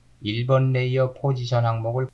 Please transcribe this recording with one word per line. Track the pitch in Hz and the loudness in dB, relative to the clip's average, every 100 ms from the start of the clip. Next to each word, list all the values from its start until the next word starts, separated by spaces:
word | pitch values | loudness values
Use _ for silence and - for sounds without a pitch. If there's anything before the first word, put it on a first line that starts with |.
| _ - | _ -10
일 | 104 113 123 | -4 -2 2
번 | 131 131 | 2 2
레이어 | 127 127 131 131 | 0 0 0 0
포지션 | - 139 127 120 120 117 | -2 -4 -2 -2 0 0
항목을 | 113 113 123 131 | 0 -2 -4 -4